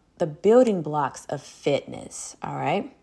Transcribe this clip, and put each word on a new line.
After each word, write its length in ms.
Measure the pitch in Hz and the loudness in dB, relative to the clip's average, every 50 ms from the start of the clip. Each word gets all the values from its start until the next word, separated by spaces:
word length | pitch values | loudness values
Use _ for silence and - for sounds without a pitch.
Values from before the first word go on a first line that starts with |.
| _ _ _ - | _ _ _ -6
the 100 | 175 160 | -6 -6
building 540 | 151 - - 202 226 254 254 233 208 180 | -4 0 4 6 6 8 6 6 2 0
blocks 440 | 151 156 151 151 143 127 - - - | -2 -2 -2 -2 -2 -2 -4 -8 -10
of 160 | - - 143 | -10 -10 -10
fitness, 920 | - - - - - 151 139 - - - - - - - - - - - - - - | -10 -14 -20 -4 0 0 0 0 -2 -6 -12 -14 -14 -14 -14 -14 -14 -16 -14 -12 -10
all 100 | - 143 | -8 -6
right, 400 | 139 135 135 165 202 - 285 - _ | -4 -2 -2 -2 -2 -4 -6 -12 _